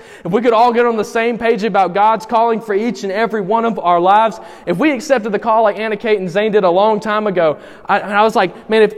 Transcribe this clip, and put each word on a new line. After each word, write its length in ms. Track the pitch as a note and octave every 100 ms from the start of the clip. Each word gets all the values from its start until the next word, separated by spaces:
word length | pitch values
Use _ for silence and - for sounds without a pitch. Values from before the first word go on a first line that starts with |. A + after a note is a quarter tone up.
| - - -
if 40 |
we 120 | G3+
could 100 | A#3+
all 220 | A3 A#3+
get 120 | A#3 A#3+
on 120 | A3+
the 80 | G#3
same 320 | A#3 A3+ A#3
page 260 | A3+ A#3
about 300 | A3+ G3 F#3
God's 320 | F3 G#3 A3 -
calling 340 | A#3 A#3 A3+
for 140 | A3
each 300 | G3+ A#3 -
and 100 | G3
every 260 | F#3+ A3+ A3
one 240 | F#3 A3+
of 160 | A#3 G3
our 180 | F3 F3
lives, 440 | F3+ G#3 A3+ - - - -
if 120 | F3
we 140 | D4
accepted 400 | C4+ - C4 G#3+
the 80 | G3+
call 240 | A#3 A3
like 160 | A3 G3+
Anna 160 | A3 G#3
Kate 240 | A#3 G#3+
and 100 | F#3
Zane 220 | E3+ A3
did 140 | G#3 F#3
a 40 |
long 300 | F3 G#3+ G#3+
time 280 | A3 G#3+ G#3+
ago, 320 | F3+ E3 C#3 - - -
I, 140 | G3
and 120 | F3
I 120 | G3+
was 120 | A3 A3
like, 340 | F#3+ - -
"Man, 120 | A3
if, 120 | G#3